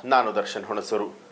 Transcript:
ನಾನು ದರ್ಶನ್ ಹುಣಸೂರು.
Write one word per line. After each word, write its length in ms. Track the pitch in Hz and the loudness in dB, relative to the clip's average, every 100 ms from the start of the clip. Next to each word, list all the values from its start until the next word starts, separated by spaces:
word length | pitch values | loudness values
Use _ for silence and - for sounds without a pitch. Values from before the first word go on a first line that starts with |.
| 127 | 2
ನಾನು 300 | 127 113 101 | 4 4 0
ದರ್ಶನ್ 300 | - 107 98 | -2 -4 -4
ಹುಣಸೂರು. 540 | 104 - 107 104 - - | -4 -2 -2 -2 -8 -20